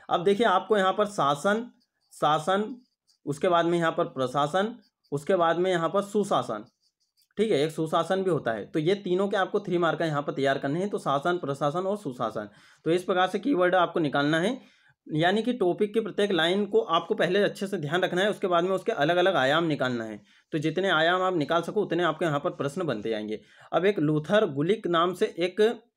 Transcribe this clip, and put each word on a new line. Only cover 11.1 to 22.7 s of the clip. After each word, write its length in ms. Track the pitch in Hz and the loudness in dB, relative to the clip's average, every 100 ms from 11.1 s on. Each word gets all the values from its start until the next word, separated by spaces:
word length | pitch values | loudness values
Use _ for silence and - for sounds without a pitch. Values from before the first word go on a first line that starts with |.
| 143 175 175 | 0 0 -2
प्रशासन 400 | 139 139 147 156 | -4 -2 -2 -2
और 180 | 190 208 | -4 -4
सुशासन। 520 | 147 123 113 110 104 - - _ | -6 -6 -6 -6 -10 -14 -20 _
तो 60 | 156 | -2
इस 120 | 175 | -2
प्रकार 260 | 180 180 180 | 0 0 2
से 100 | 196 | 0
कीवर्ड 360 | 277 180 180 | -2 2 4
आपको 260 | 185 170 175 | 4 2 0
निकालना 400 | 151 143 147 160 | 0 0 0 2
है, 380 | 190 254 - _ _ _ - | 0 -4 -10 _ _ _ -6
यानी 300 | 151 170 208 | 0 2 2
कि 100 | 226 | 0
टॉपिक 420 | 247 180 151 208 | 0 0 2 0
की 60 | 226 | 0
प्रत्येक 320 | 208 156 202 | -4 -2 0
लाइन 340 | 175 165 196 202 | 2 2 0 2
को 140 | 220 | 0
आपको 340 | 220 165 160 | 2 0 0
पहले 280 | 220 170 190 | -2 2 2
अच्छे 240 | 196 156 196 | 0 -2 -6
से 120 | 196 | -6
ध्यान 240 | 147 175 | -2 0
रखना 200 | 180 180 | 0 0
है, 80 | 208 | 0
उसके 160 | 185 196 | 0 0
बाद 180 | 170 | 2
में 60 | 185 | 2
उसके 220 | 190 208 | 0 -2
अलग-अलग 440 | 220 151 175 185 165 | 0 2 4 4 4
आयाम 280 | 131 156 | 4 2
निकालना 400 | 170 139 127 120 | 2 0 -2 -2
है। 180 | 110 104 _ _ _ | -6 -10 _ _ _
तो 60 | 160 | -4
जितने 320 | 160 156 190 | -2 0 2
आयाम 320 | 160 160 185 | 2 4 2
आप 140 | 185 180 | 0 0
निकाल 260 | 139 165 | 0 0
सको, 200 | 180 202 | 0 -2
उतने 200 | 190 170 | -2 0
आपके 220 | 170 151 | 0 0
यहाँ 160 | 170 147 | 0 0
पर 100 | 175 | -2
प्रश्न 320 | - 143 | -4 -6